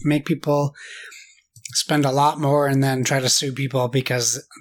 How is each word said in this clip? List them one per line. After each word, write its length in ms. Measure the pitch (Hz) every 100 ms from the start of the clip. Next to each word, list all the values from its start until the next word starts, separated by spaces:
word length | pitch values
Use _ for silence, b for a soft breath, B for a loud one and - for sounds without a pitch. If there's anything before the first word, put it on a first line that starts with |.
make 220 | 147 151 -
people 480 | 147 147 143 143 B B B B B B B _ - -
spend 340 | - - 151 139
a 60 |
lot 280 | 135 147 156
more 280 | 139 147 139
and 160 | 135
then 200 | 135 131
try 160 | 123 135
to 80 | 127
sue 220 | - 143
people 360 | 127 135 131 123
because 600 | 131 - 123 117 131 - -